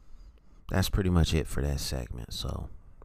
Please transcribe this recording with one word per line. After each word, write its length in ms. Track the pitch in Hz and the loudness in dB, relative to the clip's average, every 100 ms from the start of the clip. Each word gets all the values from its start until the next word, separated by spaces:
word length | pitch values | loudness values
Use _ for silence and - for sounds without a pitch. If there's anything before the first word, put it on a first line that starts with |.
| - - - - - - - | -18 -18 -18 -20 -20 -18 -2
that's 200 | 92 92 | 0 2
pretty 220 | - 92 | 2 4
much 220 | 87 80 | 6 6
it 140 | 80 - | 4 0
for 160 | - | -2
that 160 | 71 69 | -2 -2
segment. 540 | - 67 62 60 57 | -4 -6 -6 -10 -10
So, 380 | - 64 - - - - - | -8 -6 -6 -8 -12 -18 -20